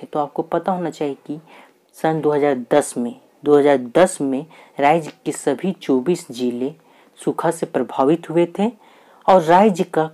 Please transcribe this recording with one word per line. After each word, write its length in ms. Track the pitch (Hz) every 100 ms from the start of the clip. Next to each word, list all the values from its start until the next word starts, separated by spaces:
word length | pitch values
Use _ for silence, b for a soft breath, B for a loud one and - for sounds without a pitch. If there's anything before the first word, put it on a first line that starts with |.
थे? 40 | 135
तो 120 | 156
आपको 240 | 143 -
पता 300 | 160 170 170
होना 180 | 180 165
चाहिए 240 | - 147
कि 260 | 131 - 151 b b b b _
सन 260 | - 160 156
दो 120 | 147
हज़ार 320 | 147 147 127 120
दस 240 | 147 - 131
में, 240 | 120 - _ _
दो 140 | 147 147
हज़ार 200 | 143 139
दस 420 | 123 165 185 -
में 260 | 139 131 156 b b -
राज्य 320 | 143 170 151 -
के 80 | -
सभी 400 | 139 151 131 185
चौबीस 580 | - - 131 131 175 -
जिले 440 | 120 123 120 131 160 b b b _
सूखा 260 | - - 165
से 160 | 165 -
प्रभावित 640 | - 117 - 135 170 170
हुए 220 | 165 170 170
थे 140 | 214 - b b b b -
और 160 | 190
राज्य 420 | 156 180 220 180
का 260 | - 156 160